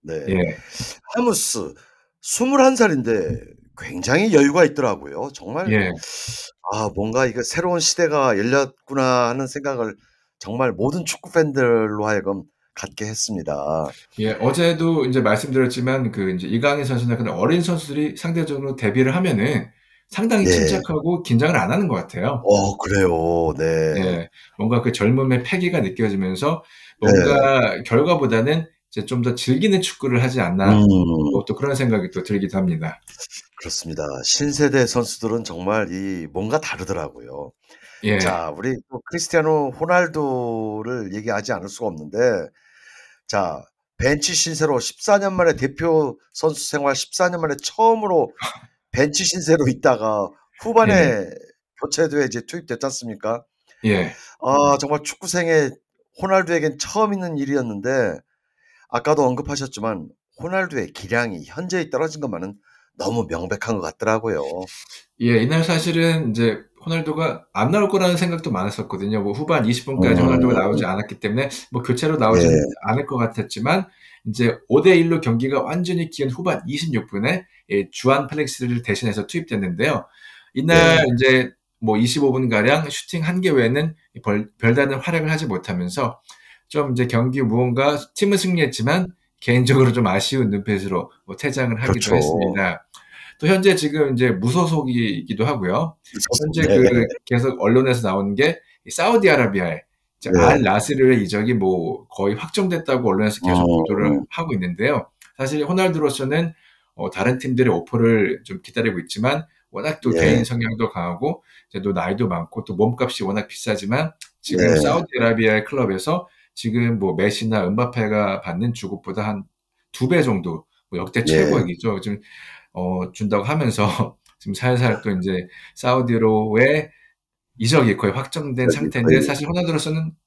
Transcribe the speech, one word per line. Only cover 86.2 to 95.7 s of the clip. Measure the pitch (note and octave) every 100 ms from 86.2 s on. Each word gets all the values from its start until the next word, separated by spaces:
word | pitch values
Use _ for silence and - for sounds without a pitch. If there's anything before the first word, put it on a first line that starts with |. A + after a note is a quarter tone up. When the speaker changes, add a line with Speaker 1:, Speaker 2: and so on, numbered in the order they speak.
| _ - _ - _
Speaker 2:
좀 | D3+ C#3
이제 | B2 B2
경기 | A#2 B2+ C3
무언가 | B2 A2+ B2+ A#2+ C#3 D3 -
팀은 | - G3+ G3+
승리했지만 | F#3 F3 D#3 - A2+ E3+ F3+ - _ _
개인적으로 | - B2 B2 C3+ B2+
좀 | A#2 G#2+
아쉬운 | F#2+ - C3+ A2
눈빛으로 | G2+ G2 G2+ G2 F#2 - _ -
뭐, | -
퇴장을 | C#3+ C3 B2 A2
하기도 | A#2
Speaker 1:
그렇죠. | A#2+ - F2+
Speaker 2:
했습니다. | D2+ E2 E2 G2 F#2 E2 _ - - - - -
또 | D#3
현재 | F#3+ G3 F3+
지금 | D3+ D3+ C#3+
이제 | B2 B2+
무소속이기도 | F#2+ A2+ D#3 E3+ D#3+ C3 A#2+ A2 G2+ - G#2 B2+
하고요. | C3+ F#2